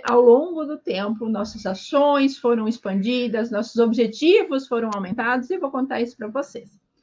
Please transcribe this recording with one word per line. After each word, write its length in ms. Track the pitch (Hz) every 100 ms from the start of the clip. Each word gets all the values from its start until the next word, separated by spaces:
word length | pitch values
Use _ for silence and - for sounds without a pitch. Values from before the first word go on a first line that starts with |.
ao 180 | - 240
longo 420 | 247 247 339 320 294
do 120 | 302
tempo, 500 | - 190 202 220 226
nossas 380 | 214 214 - 190
ações 720 | 190 - 277 285 285 269 269
foram 300 | 240 233 214
expandidas, 840 | 220 202 190 202 247 240 214 233
nossos 260 | 208 214 226
objetivos 920 | 233 233 226 - 311 415 381 269 269
foram 240 | 233 226
aumentados, 560 | 202 185 233 233 254 254
e 60 | 370
eu 40 |
vou 120 | 277
contar 300 | 269 262 233
isso 140 | 240 -
pra 120 | 214
vocês. 420 | 233 277 - - _ _ _